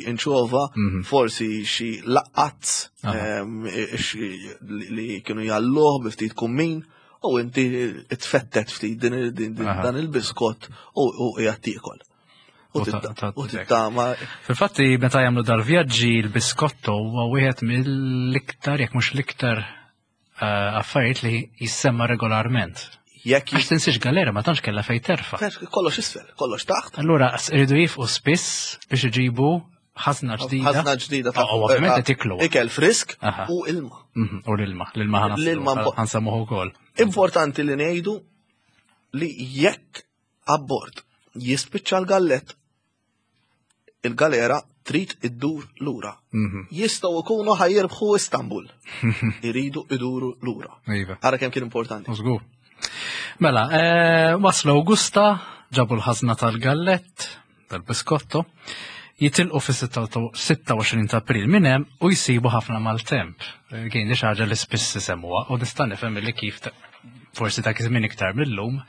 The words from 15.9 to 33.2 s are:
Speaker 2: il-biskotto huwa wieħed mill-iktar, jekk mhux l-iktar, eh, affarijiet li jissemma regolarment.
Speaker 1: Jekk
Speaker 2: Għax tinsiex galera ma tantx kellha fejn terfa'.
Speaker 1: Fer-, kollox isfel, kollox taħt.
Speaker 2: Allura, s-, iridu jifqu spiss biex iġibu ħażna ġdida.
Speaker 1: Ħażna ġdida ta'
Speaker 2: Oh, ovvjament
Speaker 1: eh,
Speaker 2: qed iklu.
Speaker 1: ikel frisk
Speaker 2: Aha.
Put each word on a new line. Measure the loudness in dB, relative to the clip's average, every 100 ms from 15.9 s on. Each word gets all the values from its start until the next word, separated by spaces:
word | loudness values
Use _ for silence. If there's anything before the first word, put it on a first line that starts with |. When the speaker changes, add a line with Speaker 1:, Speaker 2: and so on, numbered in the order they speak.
| 2 4 2
Speaker 2:
il-biskotto | 2 0 0 0 0 0 -2 -2
huwa | -2 -2 0
wieħed | 2 2 2
mill-iktar, | 0 0 0 -2 -2 0 0 -2 -4 -6 -2 0
jekk | 0 0
mhux | 0
l-iktar, | -2 -6 -2 -2 -2 -4 -14 -20 _ _ _ _ -6
eh, | -2 0 0 -2
affarijiet | 0 0 2 0
li | -2 -2 -4 -8
jissemma | -8 0 0 2 0
regolarment. | 0 0 0 2 0 -2 -8 -18 -20 _ _ 2
Speaker 1:
Jekk | 2 4
Speaker 2:
Għax | 0 2
tinsiex | 2 2 2
galera | 2 2 2
ma | 0
tantx | 0 0
kellha | 0 -4
fejn | -2 -2
terfa'. | 0 -2 -2 -6
Speaker 1:
Fer-, | -6 -6 -4
kollox | 0 0 -2
isfel, | -6 -10 -14
kollox | -6 -4 -4 -2
taħt. | -2 -4 -4
Speaker 2:
Allura, | 2 4 4 2
s-, | 0
iridu | 4 6 6
jifqu | 4 0 -4
spiss | 0 2 2 0 -6 -8 -10 -4
biex | 0
iġibu | 0 2 0 2 2 2 -4 _ _ -4
ħażna | -2 -2 -4 -6
ġdida. | -4 0 2
Speaker 1:
Ħażna | 2 2 0
ġdida | -2 -2 0
ta' | 0
Speaker 2:
Oh, | 2 4 4
ovvjament | 4 6
Speaker 1:
eh, | 4
Speaker 2:
qed | 2 0
iklu. | 0 0
Speaker 1:
ikel | 2 4 2
frisk | 4 4 4 -2
Speaker 2:
Aha. | -4